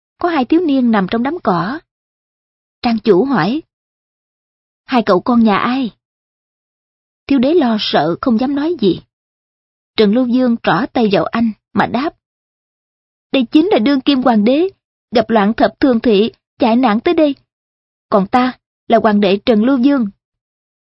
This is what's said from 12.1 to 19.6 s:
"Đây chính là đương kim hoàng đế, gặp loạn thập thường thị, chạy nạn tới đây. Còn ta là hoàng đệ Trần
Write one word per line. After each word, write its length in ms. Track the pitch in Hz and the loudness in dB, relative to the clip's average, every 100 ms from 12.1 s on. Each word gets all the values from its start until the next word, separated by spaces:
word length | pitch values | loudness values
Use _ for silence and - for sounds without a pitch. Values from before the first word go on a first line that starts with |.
| - _ _ _ _ _ _ _ _ _ _ - | -10 _ _ _ _ _ _ _ _ _ _ -4
"Đây 140 | 269 240 | -2 2
chính 180 | 311 370 | 2 2
là 80 | 311 | 0
đương 220 | 240 285 | 0 0
kim 200 | 294 262 | 0 0
hoàng 220 | 254 220 | 2 2
đế, 260 | 220 285 392 - _ _ - 220 | 2 0 -2 -6 _ _ -4 -2
gặp 140 | - | 0
loạn 240 | 226 196 | 0 0
thập 260 | 233 226 - | 0 -2 0
thường 200 | 277 226 | 0 2
thị, 320 | 254 196 226 - _ - | 2 2 0 -6 _ -4
chạy 160 | 240 233 | 0 2
nạn 240 | 254 214 | 0 0
tới 140 | 349 | 0
đây. 220 | 330 294 269 _ _ _ _ _ _ - | 0 0 -2 _ _ _ _ _ _ -4
Còn 180 | 208 190 | -2 0
ta 320 | 247 254 - _ _ - | 0 -2 -6 _ _ -2
là 120 | 226 | 0
hoàng 160 | 208 208 | 2 2
đệ 180 | 196 202 - | 0 0 0
Trần 180 | 214 | 0